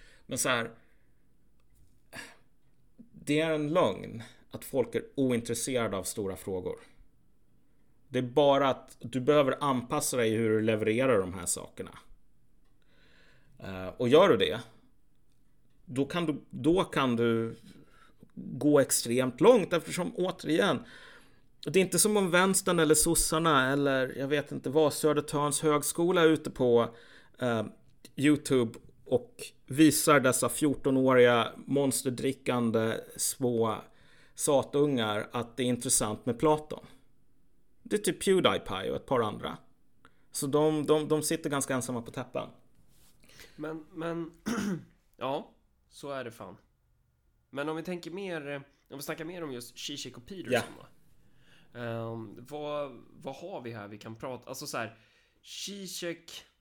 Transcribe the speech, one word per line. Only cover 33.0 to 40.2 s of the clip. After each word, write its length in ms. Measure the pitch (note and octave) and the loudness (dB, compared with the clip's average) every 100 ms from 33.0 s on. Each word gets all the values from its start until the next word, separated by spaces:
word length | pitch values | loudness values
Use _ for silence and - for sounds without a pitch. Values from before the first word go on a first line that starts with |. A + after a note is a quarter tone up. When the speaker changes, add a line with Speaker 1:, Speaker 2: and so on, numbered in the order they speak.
| - - | -8 -6
Speaker 1:
små 600 | - - B2 A2+ A2+ G#2+ - - - - - | -6 -2 -2 0 0 -2 -8 -20 -20 -20 -18
satungar 920 | - - C3+ A#2+ C#3+ D3 B2+ A2 G#2 - | -4 2 2 2 0 2 2 0 -2 -4
att 240 | B2 A#2 - | -6 -6 -2
det 60 | |
är 40 | B2 | -2
intressant 600 | B2 C3 - A2 G#2+ - | 0 0 0 0 -4 -6
med 120 | A#2 | 0
Platon. 460 | D#3 D#3 - - - - - - - - - - - - | 0 0 -2 -14 -16 -20 -20 -20 -20 -20 -20 -20 -20 -18
Det 140 | - G2+ | -6 -4
är 40 | |
typ 240 | F3+ D3+ | -2 -2
PewDiePie 640 | - F#3+ B2+ F#2+ - F#2+ G2 | 2 4 4 2 -4 -8 -6
och 60 | C#2 | -6
ett 100 | - | -2
par 140 | B2+ | -2
andra. 360 | A2 A2+ C2+ - - _ - - - - | -2 -4 -10 -12 -18 _ -20 -20 -20 -20